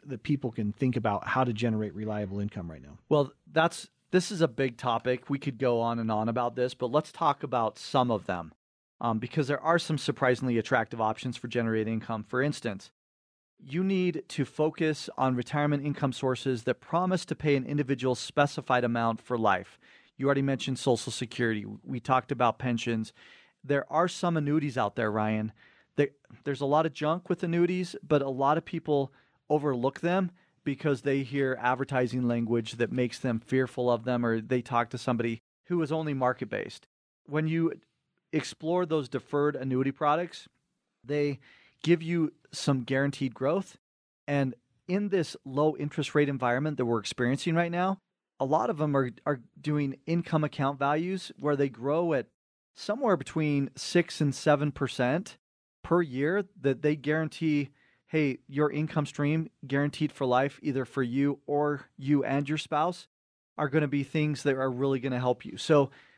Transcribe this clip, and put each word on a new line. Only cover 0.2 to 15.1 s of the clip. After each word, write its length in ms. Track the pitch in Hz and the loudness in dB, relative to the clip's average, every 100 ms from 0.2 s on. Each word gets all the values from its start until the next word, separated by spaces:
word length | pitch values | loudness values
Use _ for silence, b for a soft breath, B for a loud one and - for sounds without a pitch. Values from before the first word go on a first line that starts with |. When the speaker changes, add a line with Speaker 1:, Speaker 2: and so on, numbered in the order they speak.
Speaker 1:
people 280 | - 143 123 | -2 -2 -2
can 220 | - 104 | -4 -4
think 240 | - 131 120 | 0 0 2
about 300 | 110 101 - | 0 -2 -2
how 160 | 131 | 0
to 100 | 127 | 0
generate 400 | 107 117 110 107 | 0 0 0 -4
reliable 460 | 101 107 107 101 101 | -6 -6 -4 -4 -4
income 300 | 101 104 85 | -6 -6 -10
right 120 | 78 | -12
now? 160 | 71 - - | -18 -12 0
Speaker 2:
Well, 240 | 147 135 - - | 2 2 -4 -4
that's, 400 | 151 165 - - _ _ | 2 2 0 -16 _ _
this 200 | 180 180 | 0 0
is 100 | 190 | 0
a 60 | 156 | 0
big 280 | 113 135 117 | 2 -2 -2
topic. 540 | 127 113 127 127 - | -2 0 0 -2 -2
We 100 | 139 | -4
could 180 | 143 113 | -4 -2
go 220 | 127 117 | 2 2
on 180 | 117 117 | 0 0
and 120 | 113 | 0
on 160 | 107 110 | 0 0
about 280 | 117 120 123 | 0 -2 0
this, 180 | 127 | -2
but 180 | - 123 | -2 0
let's 200 | 143 - | 0 0
talk 320 | - 160 139 | -2 0 0
about 340 | 139 123 110 - | -2 0 0 -4
some 320 | - 139 123 | -2 2 2
of 140 | 107 87 | 0 -2
them, 280 | 90 82 - _ _ _ - | -6 -6 -16 _ _ _ -6
um, 200 | 117 110 | -2 -2
because 280 | 120 165 135 | -2 -2 0
there 140 | 147 | 0
are 180 | 156 170 | 2 2
some 180 | - 147 | 2 -4
surprisingly 600 | - 131 127 123 131 117 | -2 2 2 2 2 0
attractive 420 | - 127 110 117 | 2 2 0 -2
options 380 | 107 110 127 117 | -2 -2 -6 -8
for 100 | 123 | -4
generating 460 | 123 113 110 110 | -2 0 0 -2
income. 300 | 110 - 110 | -4 -4 -8
For 180 | 107 123 | -4 -2
instance, 500 | 143 - 117 98 - _ _ _ _ _ _ _ | 0 -2 -6 -8 -12 _ _ _ _ _ _ _
you 220 | 131 156 | -8 -2
need 400 | 190 190 180 156 - | 0 2 2 0 -4
to 160 | - 131 | -4 -2
focus 640 | - 156 - 160 147 - | 0 0 2 0 -2 -6